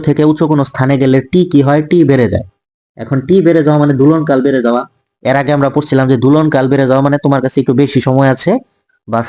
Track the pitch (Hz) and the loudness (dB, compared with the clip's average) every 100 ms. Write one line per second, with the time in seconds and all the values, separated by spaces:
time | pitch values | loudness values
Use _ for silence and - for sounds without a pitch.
0 | 156 143 151 156 160 151 135 - 135 139 | -2 0 0 0 0 0 -2 -2 -2 0
1 | 135 131 131 180 180 147 135 147 151 175 | 2 0 0 0 2 2 2 0 0 0
2 | 143 135 110 95 92 _ _ _ _ - | 2 2 0 -2 -6 _ _ _ _ -16
3 | 113 135 131 190 165 165 147 151 147 131 | -6 -4 0 2 2 2 2 2 2 2
4 | 139 160 151 135 135 135 117 120 139 _ | 2 2 0 0 0 0 0 -2 -4 _
5 | _ _ 123 135 135 147 139 143 147 135 | _ _ -4 -2 -2 0 0 -2 -2 0
6 | 131 135 127 151 156 147 131 139 131 131 | 0 0 2 2 2 0 0 0 0 0
7 | 143 143 143 139 127 - 131 127 143 131 | 0 0 0 -2 -2 -2 0 0 0 0
8 | 135 131 135 127 - 247 - _ _ _ | 0 2 0 0 -2 -4 -6 _ _ _
9 | - 113 | -6 -6